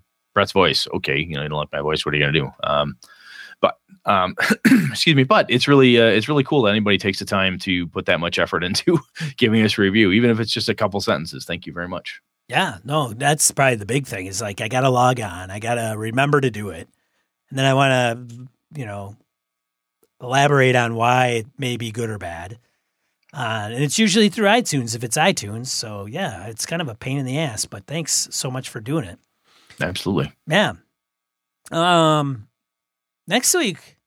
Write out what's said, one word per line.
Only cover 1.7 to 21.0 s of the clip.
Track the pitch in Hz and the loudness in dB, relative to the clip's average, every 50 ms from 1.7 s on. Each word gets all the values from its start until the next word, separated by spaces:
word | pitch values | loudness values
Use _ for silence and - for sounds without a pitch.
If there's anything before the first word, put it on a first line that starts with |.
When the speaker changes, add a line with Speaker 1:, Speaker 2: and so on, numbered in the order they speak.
Speaker 1:
my | - 73 | -6 -4
voice. | 71 73 78 76 - | -2 -2 -2 -2 -2
What | 76 73 | -2 0
are | 73 | 0
you | 73 | 2
gonna | 71 73 80 | 2 2 0
do?" | 71 65 - - - | 0 -2 -6 -8 -4
Um, | - 73 73 73 73 67 _ _ - - _ - - - - - - - - | -2 0 0 0 -2 -4 _ _ -20 -20 _ -20 -20 -20 -20 -20 -20 -8 -2
but, | - 90 - _ _ _ - _ - | -2 -2 -2 _ _ _ -20 _ -2
um, | - 101 95 90 92 92 - - - 220 - - | 0 2 2 2 0 -2 -2 -2 -2 0 2 4
<clears throat> | - 277 226 170 139 | 6 6 6 4 0
excuse | 117 - - 175 160 | -2 0 2 4 4
me, | 135 131 | 4 4
but | 135 220 208 - - | 4 4 4 4 4
it's | 113 123 - - | 2 0 4 4
really, | 143 139 131 127 120 117 | 6 8 8 8 8 6
uh, | 117 | 6
it's | 113 98 107 107 127 | 6 4 2 2 0
really | 151 147 131 | 0 0 0
cool | - 160 143 117 | 2 2 2 2
that | 101 | 4
anybody | 101 110 104 104 101 92 | 2 2 2 2 0 0
takes | - 101 95 - | 0 -2 -4 -4
the | 101 | -4
time | 92 104 98 95 95 92 90 | -2 0 0 0 0 -2 -4
to | - 98 92 87 90 82 | -4 -2 -2 -2 -2 -4
put | - 95 90 - | -6 -6 0 0
that | 90 80 | 0 0
much | 85 85 85 - | 0 -2 0 0
effort | 87 - - 85 85 | -2 0 0 -2 -2
<laughs> | |
into | 90 104 - - - 175 165 - _ - - 165 147 135 - | -2 -2 -2 0 2 0 0 0 _ -14 -10 -10 -8 -4 0
giving | 123 113 107 113 107 | 2 2 4 4 4
us | 104 - - | 2 2 2
a | |
review, | 101 98 95 110 110 95 | 2 2 4 4 4 4
even | 92 110 120 120 | 4 4 4 4
if | 117 110 | 2 2
it's | 117 110 | 0 -2
just | - 120 107 - | -4 -4 -2 -2
a | 107 | -2
couple | - 113 101 98 101 | -2 -2 -2 -2 -2
sentences. | 95 - 107 73 80 82 - 67 - | -2 -2 -2 -2 -4 -8 -12 -12 -10
Thank | - 85 87 87 85 | -10 -10 -10 -10 -12
you | 76 | -12
very | 87 87 90 | -10 -10 -8
much. | 92 87 - - - - _ _ _ _ _ - | -10 -10 -12 -14 -18 -18 _ _ _ _ _ -8
Speaker 2:
Yeah, | 120 147 190 170 110 90 - | -6 -4 -4 -4 -8 -10 -8
no, | 120 143 156 147 120 131 | -6 -4 -4 -4 -4 -6
that's | 117 139 143 151 151 - - | -4 -2 -2 0 0 0 -2
probably | - - 135 131 127 | 0 0 0 0 0
the | 110 101 | -2 -4
big | 98 120 147 139 - | -4 -4 -4 -4 -6
thing | - 98 92 | -10 -10 -10
is, | 95 95 95 | -8 -8 -8
like, | 117 104 101 - | -8 -8 -6 -6
I | 117 107 | -6 -4
gotta | 123 127 131 135 | -2 0 2 2
log | 127 123 123 127 127 117 | 4 4 4 2 2 0
on, | 110 101 90 87 92 92 | -4 -10 -10 -12 -12 -12
I | 95 107 | -10 -8
gotta | 110 113 120 120 113 110 110 | -6 -4 -4 -4 -4 -6 -6
remember | 104 110 113 110 127 139 143 147 147 | -6 -6 -4 0 0 2 4 4 2
to | 135 131 | 2 2
do | 110 104 104 98 | -2 -4 -8 -10
it. | 87 82 82 _ _ _ _ _ _ _ _ _ _ _ _ - | -10 -12 -14 _ _ _ _ _ _ _ _ _ _ _ _ -10
And | - 131 | -4 0
then | 135 | 2
I | 135 135 | 4 4
wanna, | 135 139 135 131 127 123 120 117 120 123 117 117 120 127 127 _ _ _ _ - | 4 4 4 4 2 2 0 -2 -4 -10 -16 -16 -18 -18 -20 _ _ _ _ -12
you | 151 127 104 | -12 -10 -8
know, | 101 101 101 98 107 _ _ _ _ _ _ _ _ _ _ _ _ _ _ _ _ _ _ _ _ - | -8 -10 -10 -12 -16 _ _ _ _ _ _ _ _ _ _ _ _ _ _ _ _ _ _ _ _ -14
elaborate | - 123 127 135 143 147 143 139 131 127 123 | -6 -2 2 4 4 6 6 6 6 6 6
on | 123 120 113 117 | 4 2 2 0
why | 113 | 0